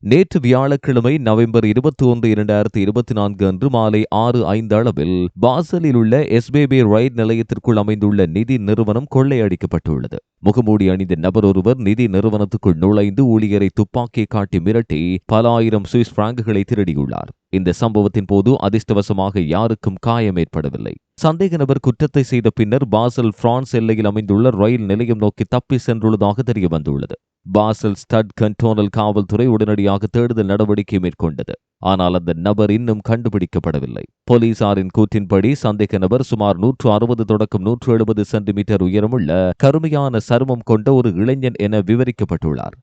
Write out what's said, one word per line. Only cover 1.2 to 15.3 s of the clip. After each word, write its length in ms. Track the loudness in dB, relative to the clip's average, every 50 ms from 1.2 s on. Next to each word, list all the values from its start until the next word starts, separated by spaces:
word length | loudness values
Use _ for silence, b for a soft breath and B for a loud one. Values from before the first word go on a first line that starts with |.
| 0
நவம்பர் 400 | 0 2 2 2 2 2 2 2 2
இருபத்தி 340 | 0 2 0 0 0 _ 2 2
ஒன்று, 160 | 2 2 2 0
இரண்டாயிரத்தி 480 | 2 2 2 0 2 0 0 0 -2 -2 -2
இருபத்தி 280 | 0 0 -2 -2 -2 -2 -2
நான்கு 260 | -2 -2 -2 0 0 0
அன்று 180 | 0 0 -2 0 0
மாலை 260 | 2 2 2 2 0 0 0 0 0 0
ஆறு 160 | 2 0 0 0 0 -2
ஐந்து 200 | -2 0 0 0 2
அளவில் 380 | 2 0 0 -2 -2 -2 0 0 -2 -4 _ 0 0
பாசலில் 540 | 2 2 0 -2 -2 -4 -2 0 2 4 4
உள்ள 200 | 4 4 2 2 2 2 0 -2
எஸ் 120 | -2 0 0
பி 80 | 0 2 4
பி 80 | 4 4 4 4 4
ரயில் 220 | 4 2 0 0 -2
நிலையத்திற்குள் 600 | -2 0 0 -2 -2 -4 -6 -6 _ 0 2 2 2
அமைந்துள்ள 420 | 0 0 0 2 0 2 2 0 0 0
நிதி 220 | -2 -2 0 -2 -2 0 0
நிறுவனம் 380 | 0 0 0 0 0 -2 -4 -2 0
கொள்ளையடிக்கப்பட்டுள்ளது. 1040 | 0 2 2 2 0 0 0 -2 -2 -4 -4 -4 -4 -2 -2 -4 -4 -4 -8 -10 -12 _ _ _ _ 0 2
முகமூடி 380 | 2 2 2 2 2 4 4 2 2
அணிந்த 240 | 0 0 -2 -4 -2 -2
நபர் 220 | 0 2 4 4 4
ஒருவர் 280 | 4 4 2 2 0 0 0 -2
நிதி 200 | 0 0 0 0 0 0
நிறுவனத்துக்குள் 600 | 0 0 0 0 -4 -2 -4 -2 0 0 2 2 2
நுழைந்து 400 | 2 4 2 2 0 0 0 2 2
ஊழியரை 400 | 2 2 2 2 0 0 0 0 0 -2
துப்பாக்கியை 480 | -2 -2 _ -6 -6 -4 _ -6 -6 -4 -2
காட்டி 240 | -4 -4 -2 -2 -2 0 2
மிரட்டி 340 | 0 0 0 _ -4 -4 -2 -2 -4 -4 _ _